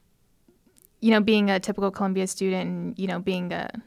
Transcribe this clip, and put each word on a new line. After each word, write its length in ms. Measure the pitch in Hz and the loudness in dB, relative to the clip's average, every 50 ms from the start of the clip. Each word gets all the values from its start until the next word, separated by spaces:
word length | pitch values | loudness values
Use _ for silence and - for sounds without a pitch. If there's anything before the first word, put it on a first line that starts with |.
| _ _ _ _ _ _ _ _ _ _ _ _ _ _ _ _ _ _ _ - | _ _ _ _ _ _ _ _ _ _ _ _ _ _ _ _ _ _ _ 0
you 100 | - 226 | 4 6
know, 100 | 233 214 | 6 6
being 300 | 208 214 220 214 202 202 | 6 4 4 4 4 2
a 80 | 196 190 | 2 0
typical 320 | 190 - 202 - 196 196 | -2 -4 -4 -2 -2 -2
Columbia 380 | 190 - 208 190 190 190 190 185 | -2 0 -2 0 0 0 -2 -2
student 400 | - - 196 190 185 185 180 175 | -2 -2 -2 -2 0 -2 -2 -4
and, 300 | 180 175 175 175 - - | -4 -4 -6 -6 -6 -4
you 100 | 190 190 | -4 -4
know, 100 | 175 175 | -4 -4
being 300 | 180 196 190 180 180 175 | -2 -2 -2 -2 -2 -4
the 200 | 180 - - - - 226 - | -4 -6 -6 -8 -10 -12 -16